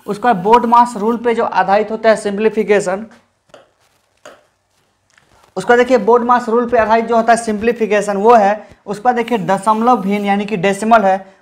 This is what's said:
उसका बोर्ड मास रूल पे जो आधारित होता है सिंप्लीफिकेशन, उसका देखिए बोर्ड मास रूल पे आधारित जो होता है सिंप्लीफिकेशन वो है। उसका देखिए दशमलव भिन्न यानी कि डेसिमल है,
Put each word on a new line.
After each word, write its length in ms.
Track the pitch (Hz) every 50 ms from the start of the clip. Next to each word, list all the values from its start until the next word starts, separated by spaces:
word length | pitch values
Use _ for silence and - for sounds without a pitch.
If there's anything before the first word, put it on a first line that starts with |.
| _
उसका 260 | - 202 202 - 247 233
बोर्ड 320 | 180 170 214 233 240 240
मास 280 | 233 240 233 233 - -
रूल 200 | 202 202 226 240
पे 180 | 226 240 240 233
जो 80 | 233 220
आधारित 480 | - - 185 190 185 196 214 214 214
होता 180 | 220 220 226 220
है 60 | 214
सिंप्लीफिकेशन, 920 | 202 - 208 202 196 220 214 214 220 202 180 208 196 - 180 190 202 226 - - _ _ _ _ _ _ _ - - _ _ _ _ _ _ _ _ _ _ _ _ - - - _ _ _ _ _ _ _ _ _ _ _ _ _ _ _ _ _ _ _ _ _ _ _ _
उसका 200 | 185 185 - 240
देखिए 220 | 240 247 240 262
बोर्ड 260 | 233 196 220 233 240 233
मास 260 | 240 247 240 240 220
रूल 200 | 220 240 240 233
पे 80 | 240
आधारित 280 | 226 214 208 220 226 226
जो 100 | - 233
होता 180 | 226 226 233 233
है 40 |
सिंप्लीफिकेशन 800 | 226 - 220 214 202 214 233 226 226 226 190 214 208 196 208 202
वो 180 | 196 202 226 240
है। 320 | 226 196 196 214 214 - - - _ _
उसका 260 | 196 202 208 202 247
देखिए 260 | 240 233 233 233 240
दशमलव 640 | 214 175 160 190 190 196 220 214 220 226 247 247 214
भिन्न 240 | 185 196 202 208 202
यानी 200 | 202 196 202 202
कि 120 | 202 220
डेसिमल 440 | 180 165 196 190 196 220 220 226 226
है, 320 | 196 190 190 196 190 - - _